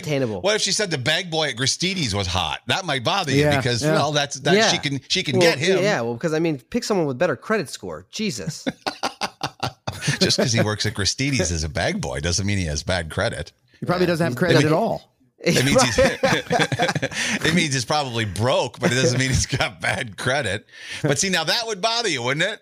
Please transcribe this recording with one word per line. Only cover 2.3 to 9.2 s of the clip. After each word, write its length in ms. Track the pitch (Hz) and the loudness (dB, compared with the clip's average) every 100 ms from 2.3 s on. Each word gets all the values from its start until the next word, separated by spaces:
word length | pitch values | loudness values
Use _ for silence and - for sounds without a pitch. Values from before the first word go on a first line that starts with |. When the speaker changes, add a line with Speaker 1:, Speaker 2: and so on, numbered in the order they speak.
| 92 80 69 - | -2 -2 -4 -2
Speaker 2:
That 180 | 147 180 | -2 0
might 180 | 139 | -2
bother 280 | 123 196 156 | 0 0 2
you 100 | 135 | 2
Speaker 3:
Yeah, 160 | 147 139 | 4 2
Speaker 2:
because, 240 | 123 117 | 0 0
Speaker 3:
yeah. 120 | 151 | 2
Speaker 2:
well, 180 | 156 147 | 2 2
that's, 240 | 147 143 135 | 0 -2 -2
that 120 | 131 202 | 2 4
Speaker 1:
Yeah. 120 | 220 | 4
Speaker 2:
she 100 | 135 | 2
can, 220 | 147 139 - | -2 -4 -2
she 160 | 185 | -4
can 160 | 185 190 | 0 4
Speaker 1:
Well, 100 | 170 | 4
Speaker 2:
get 80 | 147 | 4
him. 240 | 170 190 | 2 2
Speaker 1:
yeah, 200 | 196 170 | 2 0
well, 160 | 117 120 | -2 -2
'cause, 160 | 170 | -2
I 60 | 156 | 0
mean, 200 | 165 139 | 0 -2
pick 240 | - 240 | -4 -4
someone 240 | - 196 151 | 0 0 0
with 100 | 123 | 0
better 180 | 180 127 | 0 0
credit 340 | - 214 139 | -2 -2 -2
score. 360 | - 95 78 98 | -8 -10 -10 -10
Jesus. 560 | - 214 117 82 - - | -4 -4 -4 -6 -6 -8
Speaker 2:
<laughs> 1500 | - - - - - | -6 -10 -6 -8 -6